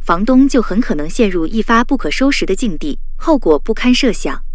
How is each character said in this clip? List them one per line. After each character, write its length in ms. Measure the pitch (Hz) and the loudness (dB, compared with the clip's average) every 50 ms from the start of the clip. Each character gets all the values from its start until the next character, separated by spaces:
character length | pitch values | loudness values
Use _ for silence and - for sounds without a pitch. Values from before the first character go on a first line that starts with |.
房 240 | - - 170 175 208 | 0 -2 -2 0 2
东 240 | 247 262 254 269 277 | 4 4 4 4 4
就 140 | - 262 202 | 4 0 0
很 180 | - 185 202 | 2 0 -2
可 140 | 254 - - | 0 -2 -2
能 160 | - 302 - | -4 -4 -4
陷 180 | - - 240 202 | 0 0 0 0
入 180 | 185 180 160 | 0 -2 -4
一 140 | 160 - 220 | -2 -2 -2
发 240 | 208 - 233 226 247 | 0 2 2 2 2
不 140 | - 285 254 | 2 -2 -2
可 120 | - - | -2 -4
收 200 | - - 262 277 | -2 0 0 0
拾 160 | 277 - - | 0 0 -2
的 100 | - - | -2 -2
境 220 | - - 220 165 147 | -2 -2 -4 -4 -4
地， 200 | - - 131 - - - - | -4 -6 -6 -6 -6 -6 -6
后 200 | - - - 320 | -4 0 2 2
果 220 | 254 - 175 151 - | 2 4 2 2 2
不 160 | - - 220 | 2 -2 -2
堪 180 | - - 247 254 | 0 2 2 2
设 180 | - - 247 | 2 2 0
想。 320 | 190 - - 147 - - - - - | 0 -2 -4 -4 -4 -4 -6 -6 -6